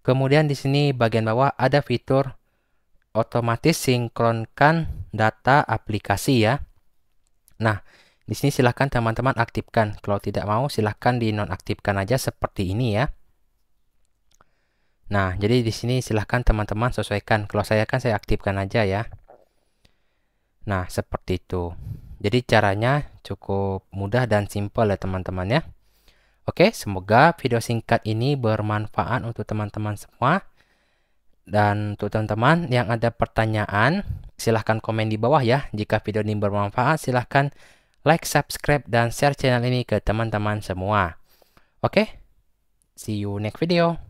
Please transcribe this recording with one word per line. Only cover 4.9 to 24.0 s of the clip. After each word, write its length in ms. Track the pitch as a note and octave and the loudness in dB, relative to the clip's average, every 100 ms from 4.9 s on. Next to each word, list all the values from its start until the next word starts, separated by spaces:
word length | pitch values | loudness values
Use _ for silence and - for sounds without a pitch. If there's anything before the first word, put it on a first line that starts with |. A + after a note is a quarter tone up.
| - - | -8 -10
data 480 | G#2+ A2 - - C#3+ | 0 0 0 2 4
aplikasi 880 | - A2 - G#2 - G2 - C3 G#2+ | 4 -4 -4 -6 -2 -2 2 4 4
ya. 80 | C#3 - _ _ _ _ _ _ _ _ _ | 2 -6 _ _ _ _ _ _ _ _ _
Nah, 160 | A2 G#2 - _ _ _ - | -2 -2 -6 _ _ _ -10
di 80 | |
sini 160 | G#2+ C#3 | -2 -2
silahkan 400 | - B2 - C#3 | 4 2 4 0
teman-teman 480 | - A2+ A2+ B2 B2+ | 0 0 0 -2 0
aktifkan. 560 | A#2+ - - - G#2+ G#2 | -2 -4 -2 0 0 -2
Kalau 160 | - G2+ | -4 -4
tidak 320 | - G2+ G2+ | -2 -4 -2
mau, 160 | G#2+ C#3+ | -2 -2
silahkan 480 | - G#2+ G#2 C3 | 0 -2 0 0
dinonaktifkan 800 | B2 A2+ G#2+ G#2 F#2 - G#2+ - | 0 0 -2 -4 -6 -6 -4 -2
aja 240 | G2 G2 C3 | -2 0 0
seperti 560 | - - - - F#2 | -2 -6 -8 -4 -4
ini 240 | G2+ B2 G#2 | -2 0 0
ya. 160 | C#3+ - - _ _ _ _ _ _ _ _ _ _ _ _ _ _ _ _ _ - | -2 -4 -18 _ _ _ _ _ _ _ _ _ _ _ _ _ _ _ _ _ -4
Nah, 240 | G2+ F#2+ F#2 | -2 0 0
jadi 240 | G#2 B2+ | 2 2
di 80 | A2+ | 2
sini 320 | G#2 A#2 B2+ | -2 -2 -2
silahkan 400 | - G#2+ G#2 B2 | 0 -2 0 0
teman-teman 480 | B2 A2 G#2 G#2 - | 2 2 0 -2 -2
sesuaikan. 560 | - G#2 G#2 - A2 G#2 | -2 -2 -4 0 0 0
Kalau 160 | G#2+ | -2
saya 240 | G2 G#2+ A2 | 2 2 2
kan 160 | C3 | 0
saya 160 | B2+ G#2 | 0 -2
aktifkan 400 | - G#2+ - G2 | 0 -2 0 -2
aja 240 | G2 A#2+ | -2 0
ya. 240 | G#2 F#2+ G2+ - _ - _ _ _ _ _ _ _ _ _ _ _ _ - | 0 -2 -4 -12 _ -20 _ _ _ _ _ _ _ _ _ _ _ _ -4
Nah, 240 | G2 F2+ | -4 -2
seperti 480 | - - - - F#2 | -6 -6 -8 -4 -6
itu. 320 | _ F#2 F2 E2 - - - - | _ -6 -6 -8 -12 -14 -16 -6
Jadi 240 | G2+ B2 | 0 0
caranya 640 | - A2+ G#2 G2 A#2 D3 - - | 4 4 4 0 0 0 -2 -14
cukup 640 | - G2 - G2 G2 F#2+ _ | -14 -12 -4 -2 -2 -4 _
mudah 320 | F#2 | -8